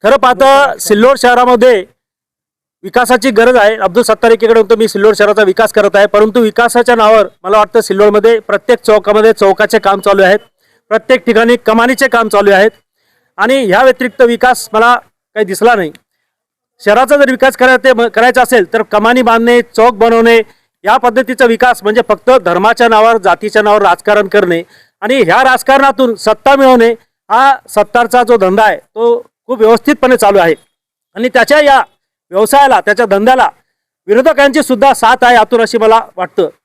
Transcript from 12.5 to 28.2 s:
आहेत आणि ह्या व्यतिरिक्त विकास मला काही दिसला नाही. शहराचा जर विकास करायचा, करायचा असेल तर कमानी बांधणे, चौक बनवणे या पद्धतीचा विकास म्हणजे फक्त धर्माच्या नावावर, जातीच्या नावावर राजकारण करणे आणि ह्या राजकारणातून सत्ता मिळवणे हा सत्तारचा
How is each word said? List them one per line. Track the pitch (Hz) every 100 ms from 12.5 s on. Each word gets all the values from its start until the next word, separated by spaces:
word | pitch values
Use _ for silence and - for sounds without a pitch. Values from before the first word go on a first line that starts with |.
आहेत | 190 214 _ _ _ _ _ _ -
आणि | 220 269
ह्या | 226 190
व्यतिरिक्त | 262 254 247 -
विकास | 240 233 254 247 -
मला | 214 233 247 _ _ _
काही | 214 196
दिसला | 190 226
नाही. | 226 165 - _ _ _ _ _ _ _ _
शहराचा | - 214 262 285
जर | 269
विकास | 254 262 -
करायचा, | 254 254 262 240 233
करायचा | 226 247 254
असेल | 240 247 180
तर | 226
कमानी | 214 208 220 247
बांधणे, | 233 226 233 240
चौक | - - 233
बनवणे | 214 233 233 226 233 220 _ _ _
या | 196 247
पद्धतीचा | 247 233 233 254
विकास | 247 226 247 233
म्हणजे | 208 220 226
फक्त | 214 -
धर्माच्या | 254 175 175 208 233 233
नावावर, | 220 220 226
जातीच्या | 190 175 214 214
नावावर | 208 208
राजकारण | 196 175 - 208 196
करणे | 208 185 170 175 _ _ _
आणि | 208 269
ह्या | 175 202
राजकारणातून | 262 254 - 269 277 269 254
सत्ता | 220 - 214 - 277
मिळवणे | 269 247 233 226 _ _ _
हा | 220 269 262 _
सत्तारचा | - 202 240 233 247